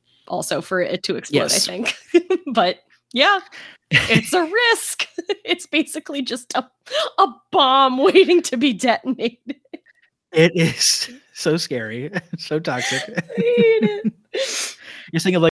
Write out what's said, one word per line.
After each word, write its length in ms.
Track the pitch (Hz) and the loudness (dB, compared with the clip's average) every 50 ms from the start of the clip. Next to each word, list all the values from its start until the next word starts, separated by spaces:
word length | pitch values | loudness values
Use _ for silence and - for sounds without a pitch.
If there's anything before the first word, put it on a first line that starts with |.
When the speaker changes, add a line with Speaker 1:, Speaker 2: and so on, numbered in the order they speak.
| _ _ _ _ _ - | _ _ _ _ _ -8
Speaker 1:
also 340 | 175 180 180 - - 175 | -8 -6 -4 -4 -4 -6
for 180 | 175 - 190 180 | -4 -4 -2 -2
it 220 | 175 - 175 180 - | -2 -2 -4 -6 -6
to 120 | - 175 - | -6 -6 -6
explode, 340 | - - - 139 - - | -6 -2 -2 0 0 0
Speaker 2:
Yes. 160 | - 202 - - | 0 0 0 -2
Speaker 1:
I 40 | 180 185 233 | -4 -6 -6
think. 120 | - - - - - - 339 339 - 381 349 - | -6 -6 -8 -4 0 2 2 2 0 -2 -4 -4
<laughs> 100 | 285 240 | -2 0
But 260 | 226 180 180 180 - _ _ _ _ _ _ | 0 2 2 0 -4 _ _ _ _ _ _
yeah, 280 | - 240 285 392 403 381 - - - - - - - _ _ - | 0 2 2 4 2 0 -2 -8 -16 -20 -20 -20 -20 _ _ -2
it's 420 | - - - - 226 - 226 - - | 0 0 2 2 2 0 2 0 0
a 100 | 359 339 | 0 0
Speaker 2:
<laughs> 280 | 311 370 466 494 466 | 0 0 0 2 2
Speaker 1:
risk. 360 | 453 - - - - - - - _ | 2 0 0 -2 -4 -4 -6 -8 _
<laughs> 40 | - 339 - 403 - - | -10 -8 -8 -8 -6 -6
It's 200 | - 349 - - - | -6 -6 -6 -4 -4
basically 540 | - 302 311 - - 311 - - 294 285 | -2 -2 -2 -2 -6 -10 -10 -8 -8 -8
just 320 | 262 - 175 - - - - | -6 -6 -8 -10 -10 -6 -6
a, 100 | 240 - - _ _ _ - 508 605 640 - - - | -6 -6 -6 _ _ _ -6 -4 -4 -4 -2 0 0
a 80 | 403 277 226 - _ _ | 0 0 0 -6 _ _
bomb 460 | - 359 285 254 262 269 269 262 254 262 | 2 2 4 4 4 4 4 4 2 2
<laughs> 60 | 277 | 2
waiting 380 | 381 - 370 381 - 359 349 - | 4 6 6 6 6 4 2 2
to 120 | - - 240 | 0 -2 0
be 140 | 277 277 226 | 0 0 0
detonated. 840 | 180 - 247 220 - - 254 269 - - 233 233 _ _ 233 - - _ _ - - _ _ _ _ _ _ _ _ _ _ | 0 0 0 0 0 -2 -4 -4 -2 -4 -4 -6 _ _ -14 -14 -14 _ _ -20 -20 _ _ _ _ _ _ _ _ _ _
Speaker 2:
It 200 | - 160 165 170 165 | 2 4 4 4 4
is 540 | 139 165 - - - - - - - - - - - _ _ - | 2 0 0 0 0 0 0 0 -2 -4 -8 -12 -16 _ _ -12
so 240 | - - 160 156 170 | -6 -2 0 0 0
scary, 520 | - - 139 123 110 107 113 123 135 156 202 180 - | -2 -4 -6 -6 -6 -6 -8 -8 -8 -8 -8 -8 -8
<laughs> 140 | _ - - | _ -12 -12
so 220 | - - 156 156 | -8 -6 -6 -4
toxic. 420 | 160 160 131 123 - - - - - - | -4 -4 -4 -4 -4 -4 -4 -4 -6 -6
Speaker 1:
I 120 | 480 539 - - - | -6 -8 -8 -6 -4
hate 480 | 466 466 480 480 480 466 453 453 440 - | -2 0 2 4 6 6 6 6 4 4
it. 300 | 415 415 403 453 - - _ _ _ - | 2 0 -2 -4 -6 -6 _ _ _ -6
Speaker 2:
<laughs> 440 | - 539 539 - - - - - - - - - - - - | -4 -4 -4 -4 -6 -8 -8 -10 -14 -20 -20 -20 -20 -12 -6
You're 80 | - 170 | -4 -2
thinking 160 | 170 190 185 | 0 0 2
of, 60 | 175 165 | 2 2
like, 80 | 165 - | 2 2